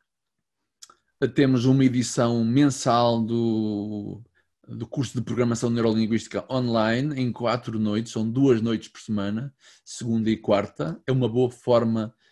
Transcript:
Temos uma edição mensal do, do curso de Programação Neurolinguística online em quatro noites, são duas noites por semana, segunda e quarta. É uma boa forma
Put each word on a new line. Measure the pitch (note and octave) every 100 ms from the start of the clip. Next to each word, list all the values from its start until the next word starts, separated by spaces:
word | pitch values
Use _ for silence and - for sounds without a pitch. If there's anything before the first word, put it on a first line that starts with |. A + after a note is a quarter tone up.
| _ _ _ _ _ _ _ _ - _ _ _ A#2+ -
Temos | C3+ B2+ B2+
uma | C3+
edição | C3 B2 A#2+ - A#2+ A#2 A2+
mensal | C3 C#3+ C3 C3 A#2 A#2+ A#2
do, | A2+ A#2 A#2 A2 G#2+ G#2 G#2+ G#2 G2+ G2 - _ _ _ -
do | A2+ A#2
curso | D3 A#2+ B2
de | -
Programação | A2+ A#2+ A#2 A#2+
Neurolinguística | A#2 A2+ A2 A2 A2 - G2 -
online | C3 A#2+ A2+ A2 A#2 D3+ C3
em | B2+
quatro | A2 A#2 B2 B2 A2
noites, | G#2+ G#2 A#2
são | A#2 A2+
duas | B2 C#3 A2+
noites | A2+ A2 -
por | -
semana, | - G#2 G2+ A2 C#3 - _ _
segunda | - - A#2+ A2+ A2
e | G#2+
quarta. | - G2+ G#2 - D3 - -
É |
uma | C3 A#2
boa | A#2+ B2
forma | - - A#2 A2+ A2+ A2 - _